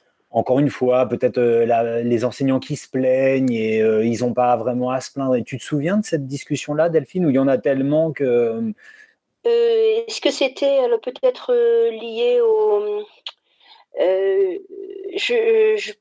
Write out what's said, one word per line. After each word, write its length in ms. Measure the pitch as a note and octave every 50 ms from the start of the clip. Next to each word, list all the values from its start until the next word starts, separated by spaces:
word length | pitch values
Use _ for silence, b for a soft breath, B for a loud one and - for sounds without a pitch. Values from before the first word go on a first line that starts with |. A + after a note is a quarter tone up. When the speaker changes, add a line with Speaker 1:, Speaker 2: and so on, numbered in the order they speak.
| b b b _ _ _
Speaker 1:
encore 280 | - A2+ A2 - B2+ C3+
une 100 | D3 C3
fois, 380 | - - B2+ B2 B2 B2+ C3 A2
peut-être, 300 | A#2+ - C3 B2 - B2
euh, 260 | A#2+ A#2+ A#2 A#2 A#2
la, 380 | A2+ A#2 A2+ A#2 A#2 A#2 A#2
les 240 | A#2+ A#2+ A#2+ A2 B2
enseignants 340 | A#2+ - - C#3 C3+ C3 B2+
qui 160 | - - D3
se 140 | - - -
plaignent 600 | - C3 C3 B2+ C3 C3 C3+ C3+ C3+ C3+ C3 B2+ A#2
et, 260 | A2+ A2 A2 A2 A2
euh, 240 | G#2+ A2 A2 G#2+ A2
ils 180 | A#2 A#2 G#2
ont 120 | B2 B2 A2+
pas 200 | B2 B2 B2 A#2+ A2+
vraiment 320 | A2 B2 A#2+ B2 B2 B2+
à 100 | C3 C3
se 100 | - -
plaindre. 240 | - C#3 C3+ C3 B2+
Et 100 | A#2+ A2
tu 120 | - C3+
te 60 | B2 -
souviens 320 | - D3+ C#3+ C#3+ F3 G3+
de 80 | G#3+ G#3
cette 220 | - E3+ D3 C#3
discussion-là, 640 | C3 C#3 C#3 - - D3 - - D3+ D3 D3+ E3 F3
Delphine, 340 | D#3+ D#3 C3+ - - F#3 F3
où 60 | D3+
il 60 | B2+
y 20 | C3+
en 100 | C3+ C#3
a 80 | C3
tellement 560 | A#2 - C#3+ C3+ C3+ C3+ C#3 D3 D#3 E3 D#3+
que 580 | C#3 - C#3 B2+ A#2+ A#2+ A#2+ A2+ A2+ A2+ A2+ A2 G#2 B B B B B B B B B _ _ _ _ -
Speaker 2:
Euh, 580 | A#3 A#3 A#3 A#3 A#3 A3+ A3 A3 A3 A3 A#3 A#3
est-ce 140 | A3 - -
que 100 | - C#4+
c'était, 500 | - - C#4+ C4 C4 - C#4 C#4 C#4 C4+ B3+ A#3+
euh, 60 | A#3+ A3+
peut-être, 540 | - B3 B3 - - B3+ B3 - - - B3
euh, 360 | A#3+ A#3 A#3 A#3 A#3 A#3 A#3
lié 500 | A3+ A3+ A#3 A#3 A3 A3+ A#3+ A#3+ B3 A#3+
au, 600 | A#3 A3+ A3 G#3+ G#3+ G#3+ G#3 G#3 G#3 G#3 G#3 G#3 - b b b b - - b b b b b b b b b b _ - -
euh, 580 | D#3 F3+ F#3+ F#3+ G3 G3 F#3+ G3 G3 F#3 F3 - - - - - - - - - - - -
je, 580 | - - - A#3+ A3+ A3+ A3+ A4+ A3 G#3+ A3 G#3+
je, 160 | G#3 - G#3+ G3+ -